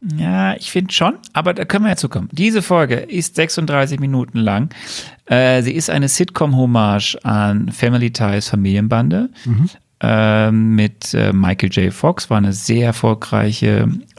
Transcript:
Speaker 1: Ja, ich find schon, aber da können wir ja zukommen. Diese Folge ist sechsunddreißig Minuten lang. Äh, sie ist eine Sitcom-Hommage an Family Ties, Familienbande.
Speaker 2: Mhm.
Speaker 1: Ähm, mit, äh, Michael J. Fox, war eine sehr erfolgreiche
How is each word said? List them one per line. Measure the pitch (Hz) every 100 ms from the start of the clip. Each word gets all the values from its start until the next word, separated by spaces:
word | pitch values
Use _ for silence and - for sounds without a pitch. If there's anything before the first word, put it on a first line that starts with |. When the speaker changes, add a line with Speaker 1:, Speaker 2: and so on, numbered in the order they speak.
| 208 156
Speaker 1:
Ja, | 165 185 190 196
ich | -
find | 185 185
schon, | - 170 - -
aber | - 170
da | 175
können | - 202 214
wir |
ja | 180
zukommen. | 135 120 -
Diese | 147 214 220
Folge | - 175 151 -
ist | - 190 160 -
sechsunddreißig | 165 - 151 143 139 143
Minuten | 139 131 123 113
lang. | 110 101 156 - - - - - -
Äh, | 123 127 127
sie | 120
ist | 160 156
eine | 151 139
Sitcom-Hommage | - 180 - 151 131 127 120 107 101 - -
an | - 107 104 104 -
Family | - 120 123 120
Ties, | 117 104 101 -
Familienbande. | 104 98 101 110 113 135 180 254 - 127
Speaker 2:
Mhm. | 110 170 - _ -
Speaker 1:
Ähm, | 110 110 107 107 107 110 110 107
mit, | 107 110 -
äh, | - 101
Michael | 95 92 95 92
J. | 98 92
Fox, | - 151 180 -
war | 107
eine | 101
sehr | 98 - 113 117
erfolgreiche | 117 110 110 - 110 107 110 110 104 113 190 -